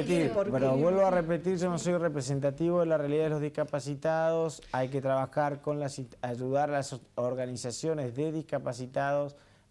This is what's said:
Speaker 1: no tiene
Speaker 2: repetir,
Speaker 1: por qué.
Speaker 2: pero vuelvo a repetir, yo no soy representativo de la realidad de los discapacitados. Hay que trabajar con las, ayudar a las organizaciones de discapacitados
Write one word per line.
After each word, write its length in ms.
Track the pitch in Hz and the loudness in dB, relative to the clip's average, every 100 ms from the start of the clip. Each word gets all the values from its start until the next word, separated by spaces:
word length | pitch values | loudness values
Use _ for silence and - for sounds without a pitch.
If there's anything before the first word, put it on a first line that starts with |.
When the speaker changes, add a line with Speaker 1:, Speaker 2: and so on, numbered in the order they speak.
Speaker 1:
no 40 | 151 | 2
tiene 180 | 175 151 | 2 2
Speaker 2:
repetir, 80 | - | 2
Speaker 1:
por 100 | 196 | 0
qué. 60 | |
Speaker 2:
pero 260 | 127 131 131 | 2 2 4
vuelvo 240 | 160 185 190 | 4 6 4
a 40 | |
repetir, 460 | 180 165 170 170 185 | 4 2 0 0 0
yo 120 | 180 | 0
no 60 | 170 | 0
soy 140 | 175 175 | 0 2
representativo 840 | 165 147 131 139 139 139 165 175 | 2 0 -2 0 0 0 2 4
de 40 | 165 | 4
la 120 | 156 | 2
realidad 240 | 143 147 | 2 2
de 60 | 156 | 2
los 100 | 151 | 0
discapacitados. 1200 | 147 147 147 147 135 139 160 160 160 165 160 139 - | -2 -2 -2 -4 -4 -4 0 2 2 2 0 -4 -6
Hay 180 | 127 131 | -2 0
que 120 | 139 | -2
trabajar 580 | 135 135 131 - 147 143 | 0 0 0 0 0 -2
con 180 | 147 147 | -4 -4
las, 200 | 143 139 127 - | -4 -6 -12 -8
ayudar 480 | 127 120 127 139 147 | -8 -6 -2 0 0
a 40 | |
las 260 | 143 139 131 - - | 0 -4 -8 -12 -4
organizaciones 1000 | 123 127 127 123 123 113 160 156 127 117 | -4 -2 -4 -6 -8 -6 -4 -2 -4 -4
de 160 | 156 | -4
discapacitados 1040 | 156 151 139 139 120 127 135 139 143 143 143 - - _ | -4 -4 -6 -4 -8 -6 -4 -2 0 -2 -8 -20 -20 _